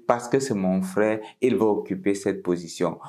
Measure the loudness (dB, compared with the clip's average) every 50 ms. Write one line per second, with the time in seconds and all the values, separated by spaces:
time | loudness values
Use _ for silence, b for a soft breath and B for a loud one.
0 | 0 0 0 0 0 0 0 0 2 0 -2 0 0 2 2 0 0 -2 0 0
1 | 2 2 2 -2 B B B B 2 2 4 4 4 2 2 0 -2 -4 -6 -2
2 | 0 0 0 0 0 -2 -2 -2 -2 -2 -2 -2 -4 -6 -6 -2 -2 -2 -4 -6
3 | B